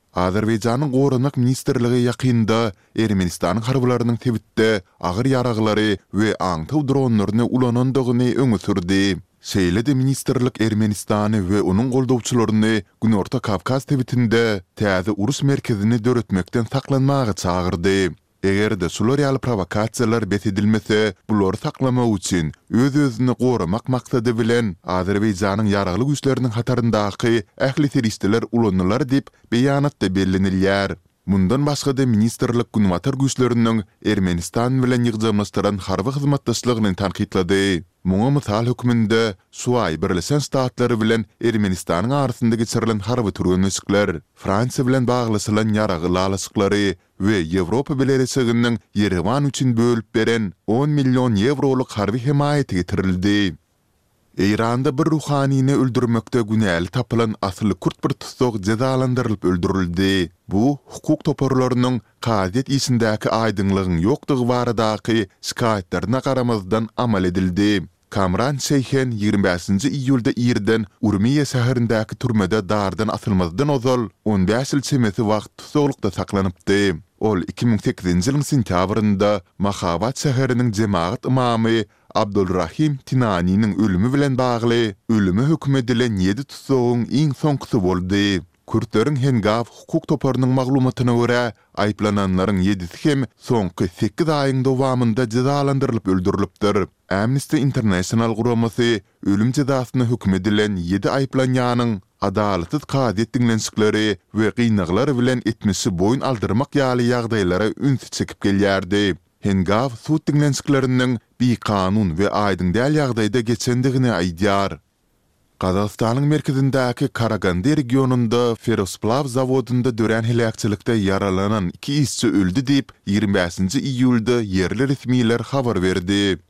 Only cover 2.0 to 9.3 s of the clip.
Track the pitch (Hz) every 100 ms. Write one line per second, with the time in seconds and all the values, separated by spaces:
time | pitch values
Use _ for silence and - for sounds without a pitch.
2 | 120 120 131 117 104 113 113 - _ -
3 | 110 98 90 - 87 101 113 135 123 120
4 | 117 113 123 107 - - 110 107 - _
5 | 87 90 131 131 123 110 110 107 107 98
6 | _ 95 107 - 90 82 80 151 135 139
7 | 131 110 98 107 120 127 123 120 131 131
8 | 123 123 123 - 131 101 - 98 87 98
9 | 98 90 -